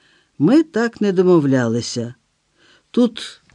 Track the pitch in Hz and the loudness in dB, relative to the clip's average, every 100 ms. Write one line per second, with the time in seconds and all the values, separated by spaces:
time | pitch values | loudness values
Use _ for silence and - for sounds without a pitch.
0 | _ _ _ - 147 285 320 214 233 - | _ _ _ -2 2 2 0 -2 -4 -4
1 | 208 185 180 175 139 131 117 117 113 - | -4 0 2 4 2 0 0 -4 -6 -10
2 | 117 123 _ _ _ _ _ _ _ - | -10 -12 _ _ _ _ _ _ _ -2
3 | 247 233 - - _ | -2 -2 -20 -20 _